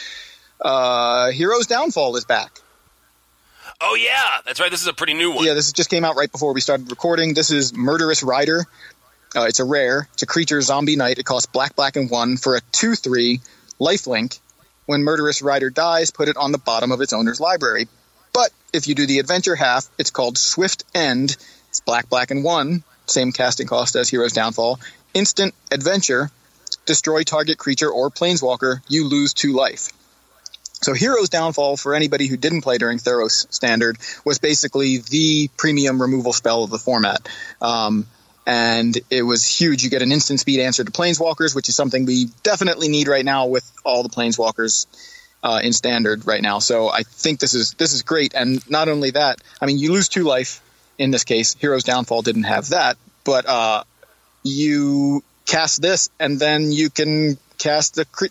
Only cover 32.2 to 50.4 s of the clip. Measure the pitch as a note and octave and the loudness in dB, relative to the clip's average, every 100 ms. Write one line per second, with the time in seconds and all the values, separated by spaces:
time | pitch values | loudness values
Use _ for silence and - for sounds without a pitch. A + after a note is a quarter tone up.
32.2 | C3+ B2+ D3+ E3 C#3 B2 A#2 A#2+ A#2+ B2 | -2 -2 -2 0 0 0 0 -2 0 0
33.2 | A2 - - - B2 A2+ A2+ A2+ - - | 0 0 -2 -2 0 2 2 0 -8 -6
34.2 | - C#3 D#3 D3 C#3 C#3 C3+ C3 A#2 D3 | -2 0 0 0 0 0 0 0 0 0
35.2 | D#3+ D3+ D3 - D3+ D3 C#3 C3 B2+ C3 | 2 2 0 0 0 2 2 2 0 0
36.2 | B2 A#2 - A#2 A2 A2 - A#2+ G2+ - | 0 0 0 0 0 -4 -2 0 0 -2
37.2 | - - - - A#2 A#2 A2 G#2+ G#2+ - | -6 -14 -16 -6 -2 0 0 0 -2 -10
38.2 | _ _ - A#2+ A#2 A#2 A#2 A#2 - C3 | _ _ -2 0 2 2 2 0 -2 0
39.2 | A#2+ A#2+ - - E3+ C#3 B2+ C3 B2+ D3 | 2 2 0 2 2 2 0 0 2 2
40.2 | - C#3 - C3+ B2+ B2 G#2+ - F3 E3 | 0 -2 0 0 2 0 -2 -2 0 0
41.2 | E3 D#3 D#3+ C#3 B2+ A#2+ C3+ C3 B2+ B2+ | 0 0 -2 -2 -2 0 0 0 0 0
42.2 | B2 - G#3+ G#3 F#3 D3+ D#3 D3 C#3+ C#3 | 0 -2 -2 0 0 0 0 0 2 2
43.2 | C3+ C#3 B2+ B2+ - - C#3 B2 B2 B2 | 2 0 0 0 -4 -6 0 0 0 -2
44.2 | A#2 A2+ A2+ A2 A2+ - - - - - | -2 0 -2 -2 0 -2 -4 -12 -20 -20
45.2 | - _ B2 A2 A#2+ A#2 B2 A#2+ G#2+ G#2+ | -20 _ -2 0 0 0 0 0 0 0
46.2 | G#2+ G#2+ G#2+ G#2 - A#2 A2+ - A2+ - | 0 0 0 0 0 2 2 0 -4 -4
47.2 | D#3 D3+ C3+ B2 A2+ - E3 C#3 - D#3+ | -2 0 0 0 -2 -2 -2 -2 -2 0
48.2 | C#3 C3 B2 C3 A#2 D3+ D#3+ D3 C3+ C3+ | 0 0 -2 -2 -2 -2 0 0 0 0
49.2 | C#3+ B2 - - C#3 C#3 D3+ F#3+ F#3 G3 | 0 -2 -8 -4 -2 0 2 2 2 0
50.2 | D#3+ B2+ | 2 2